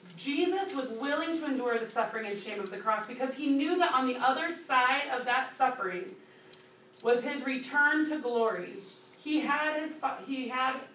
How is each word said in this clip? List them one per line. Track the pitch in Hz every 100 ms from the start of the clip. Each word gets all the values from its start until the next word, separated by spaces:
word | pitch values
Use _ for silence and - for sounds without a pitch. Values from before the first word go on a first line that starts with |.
| - -
Jesus | 269 294 359 381 392
was | 277 233
willing | 226 277 302 330 330
to | 294
endure | 247 240 226
the | 220
suffering | 247 220 226 208
and | 196
shame | 220 208
of | 190
the | 190
cross | 220 214 -
because | 247 254
he | 269 294
knew | 277 320 359
that | 349
on | 262 254
the | 247
other | 247 262 339
side | 339 - 254 247 277 285
of | 254 247
that | 254 254 -
suffering | 262 - 190 180 190 - - - - - - - - -
was | 226 240
his | 277 277
return | 262 262 - 294 294 302 302
to | 302
glory. | 240 233 226 180 175 202 - - - -
He | 302 302
had | - 294 302 311
his | 311
fa-, | - 269 254 -
he | 262 240
had | 254 262 262 -